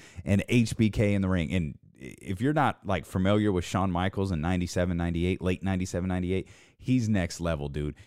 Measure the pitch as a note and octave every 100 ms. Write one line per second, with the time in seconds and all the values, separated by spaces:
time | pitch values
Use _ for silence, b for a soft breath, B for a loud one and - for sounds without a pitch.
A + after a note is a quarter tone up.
0 | B B - G2 - A#2+ A2+ - A2 F#2+
1 | G#2 G2+ F#2+ F#2 D#2+ F2+ D#2 - - -
2 | C2 - - F#2 B2+ D3+ C3 - F#2+ F#2
3 | C2+ F#2+ F#2+ G#2+ G#2+ F2+ E2+ G2 F#2+ F2
4 | F#2 F#2+ G2 F2 D#2+ F#2 F2+ - F2+ F2
5 | E2+ E2 F2 F#2 F#2 F#2 F#2+ F#2+ F#2 F#2+
6 | F#2 F2+ F2+ F#2 - B B _ - B2+
7 | A2 G#2 E2+ - E2+ D#2+ C#2+ C#2+ D2 C#2+